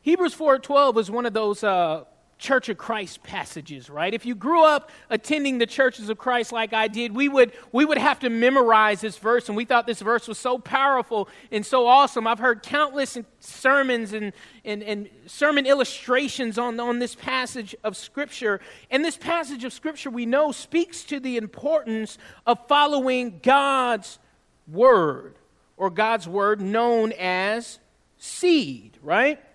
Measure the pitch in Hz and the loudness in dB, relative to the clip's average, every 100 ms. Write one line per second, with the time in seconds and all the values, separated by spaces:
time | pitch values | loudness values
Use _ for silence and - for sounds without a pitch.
0 | - 359 349 - 311 269 - 285 277 226 | 2 2 0 -2 2 2 2 4 4 2
1 | 190 226 240 214 214 202 214 185 170 156 | -2 -4 -4 -2 -2 -2 0 2 0 -2
2 | - _ _ _ - 262 247 196 - 220 | -8 _ _ _ -2 -2 0 -10 -6 -6
3 | 196 - - 185 156 - 143 143 123 147 | -6 -14 -12 -10 -10 -12 -16 -18 -14 -6
4 | 175 220 233 233 220 339 311 294 - - | -4 -4 -6 -6 0 4 6 4 -4 -20
5 | _ - - 302 277 254 233 - 262 - | _ -6 -2 -2 -2 -2 -2 0 -2 -2
6 | 208 220 - 247 220 240 220 220 220 214 | -10 -8 -2 -2 -2 -4 -4 -2 -2 -2
7 | 240 208 285 277 247 - - 233 302 285 | -6 -2 0 4 4 4 -4 2 2 4
8 | 269 269 254 226 240 269 240 220 214 202 | 2 0 -2 2 4 4 6 6 4 2
9 | 220 - 208 240 - 208 233 247 233 220 | -6 -6 0 0 0 -6 0 0 0 -6
10 | 208 233 226 220 247 247 - 269 277 269 | -2 -2 -2 -8 -4 -4 -2 0 2 2
11 | 233 220 196 - - 220 208 262 240 262 | 0 -4 -6 -12 -8 -8 0 2 6 6
12 | 269 - 226 226 247 226 - 285 302 269 | 6 2 -2 0 0 -2 -2 -2 0 -2
13 | 269 247 220 _ - - 262 277 269 240 | -4 -6 -14 _ -20 -4 2 4 2 -2
14 | 220 214 208 - - - - 208 208 208 | -4 -6 -8 -12 -20 -18 -10 -10 -6 -8
15 | 202 _ 165 - 294 294 262 277 254 - | -8 _ -20 -2 0 2 2 2 2 -4
16 | - 254 285 - 240 214 240 226 240 240 | -2 -2 -2 -4 -6 -4 -4 -4 -4 -4
17 | 240 - - 262 247 254 208 - 214 190 | -4 -6 -6 -4 -4 -8 -14 -8 -8 -8
18 | - - 285 - 226 196 - - _ 262 | -14 -10 -10 -6 -2 -2 -6 -20 _ -2
19 | 320 - 269 339 294 277 247 - 311 302 | -2 -6 -4 -4 -4 -10 -12 -8 -10 -8
20 | 277 240 233 262 302 262 - 330 339 - | -10 -6 -2 0 0 -2 -6 -4 -4 -8
21 | - 285 254 240 214 - 277 311 240 220 | -10 -8 -6 -6 -8 -8 -2 -2 -2 -6
22 | 214 - - - - 240 - 285 294 294 | -8 -12 -20 -10 -2 -2 2 2 4 2
23 | 262 254 247 170 240 277 277 269 247 226 | 0 -2 -4 -2 4 4 4 2 0 -2
24 | 190 - _ _ _ _ - 160 254 226 | -6 -20 _ _ _ _ -14 4 6 6
25 | 160 131 - - _ _ _ _ 190 170 | 4 -2 -12 -20 _ _ _ _ -4 0
26 | 214 226 170 190 202 214 190 214 240 233 | 0 0 -2 -2 0 0 -2 0 2 2
27 | 220 214 185 180 190 226 233 - _ _ | 0 -2 -4 -2 -2 -4 -8 -20 _ _
28 | _ _ - - 359 330 170 123 107 _ | _ _ -16 -2 2 2 0 -8 -16 _
29 | 143 196 269 294 _ | -2 2 2 -2 _